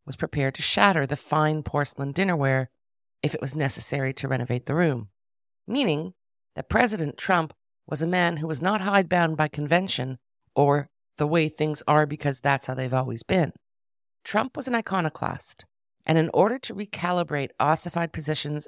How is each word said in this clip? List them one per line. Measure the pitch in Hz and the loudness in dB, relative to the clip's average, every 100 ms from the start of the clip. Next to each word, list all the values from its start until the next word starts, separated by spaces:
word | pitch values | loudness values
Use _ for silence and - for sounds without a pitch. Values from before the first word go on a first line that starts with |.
| - | -14
was | - | -8
prepared | - 143 135 | -4 -2 -2
to | - | 0
shatter | - - 202 175 135 | 0 4 4 4 0
the | 143 | -4
fine | - 151 151 156 | 0 2 2 0
porcelain | - 147 139 - 139 | -2 -2 -4 -4 -6
dinnerware | 139 190 165 135 131 127 _ _ _ _ - | 0 0 2 2 2 -2 _ _ _ _ -4
if | 147 | -4
it | - | -4
was | 139 151 | -6 -2
necessary | 139 - - 143 131 | -2 -2 -2 -2 -2
to | 131 135 | -4 -4
renovate | 131 123 123 - | -2 -2 -4 -2
the | 151 | 0
room, | 170 123 107 _ _ _ _ _ - | 2 0 -8 _ _ _ _ _ -6
meaning | 262 220 147 180 - _ _ _ | -2 0 0 -4 -12 _ _ _
that | - - | -14 -2
President | 226 240 202 147 - | 2 2 2 -4 -4
Trump | - 180 156 - _ _ - | 0 0 0 -8 _ _ -8
was | 143 | -4
a | 165 | 0
man | 180 170 160 | 2 0 0
who | 160 | -4
was | 139 | -2
not | 175 214 | 0 0
hidebound | 190 196 170 180 165 151 | 2 2 4 2 2 2
by | 151 | -2
convention | - 147 170 190 - 127 127 _ _ _ - | -2 2 2 2 -4 -4 -8 _ _ _ 2
or | 143 143 139 _ _ - | 4 4 0 _ _ -4
the | 147 | 0
way | 165 156 | 2 2
things | - 156 151 - | 0 -2 0 2
are | 151 151 | 4 4
because | 151 143 135 | 0 -4 0
that's | 143 139 - | 0 0 -2
how | |
they've | 131 127 | -4 -2
always | 131 131 113 | 0 -2 -6
been. | - 190 151 - _ _ _ _ _ _ | -2 0 0 -4 _ _ _ _ _ _
Trump | - 214 247 - | -4 -2 -2 -4
was | 262 | -4
an | 233 | -4
iconoclast, | - 190 160 - - - - - - _ _ _ - | 0 0 0 -2 -6 -6 -8 -10 -14 _ _ _ 2
and | 160 | 2
in | 160 | 4
order | - 208 254 | 4 2 2
to | - 196 | -6 -8
recalibrate | 208 - 175 180 160 147 135 - | -10 -4 -2 0 -2 -4 -6 0
ossified | 143 160 170 170 170 | 4 4 2 -2 -4
positions | - 147 151 147 147 | -4 -4 -4 -2 -6